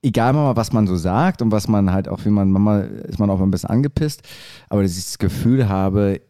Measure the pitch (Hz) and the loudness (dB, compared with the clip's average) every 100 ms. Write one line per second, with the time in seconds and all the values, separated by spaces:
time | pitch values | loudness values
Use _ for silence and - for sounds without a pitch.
0 | 135 110 120 147 147 113 110 113 101 90 | 0 2 2 2 2 0 0 0 0 0
1 | 90 101 180 - 113 104 98 104 98 95 | 0 0 0 0 0 0 0 2 2 0
2 | - 95 107 104 98 98 104 104 95 50 | -4 -4 0 2 2 2 2 2 -2 -10
3 | - - 104 95 95 92 - 113 143 - | -12 -2 0 2 0 0 -2 -2 0 -2
4 | 156 - - - - - _ 101 98 90 | -4 -6 -18 -20 -20 -20 _ -2 -2 -2
5 | - - 95 - 107 135 107 95 95 98 | -10 -4 -4 0 0 2 2 0 0 2
6 | 101 95 | 0 -2